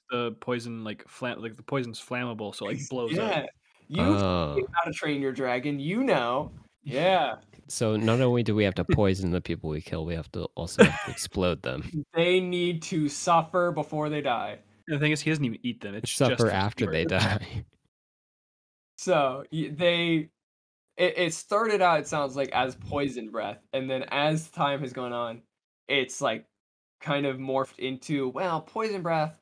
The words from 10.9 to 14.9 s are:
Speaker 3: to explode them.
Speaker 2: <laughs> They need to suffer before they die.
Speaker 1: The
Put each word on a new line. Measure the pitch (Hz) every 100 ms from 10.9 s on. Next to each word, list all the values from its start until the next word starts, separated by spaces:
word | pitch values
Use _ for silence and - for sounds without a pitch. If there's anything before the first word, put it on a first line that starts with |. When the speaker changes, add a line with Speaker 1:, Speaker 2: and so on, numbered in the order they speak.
| - -
Speaker 3:
to |
explode | - - 95 90 80
them. | - 65 - 156 -
Speaker 2:
<laughs> |
They | 165 175 185
need | 180 180 175 165
to | - 165 147
suffer | - 180 165 165 180 175
before | 160 147 151 151
they | 151
die. | 135 113 104 104 _ _
Speaker 1:
The | -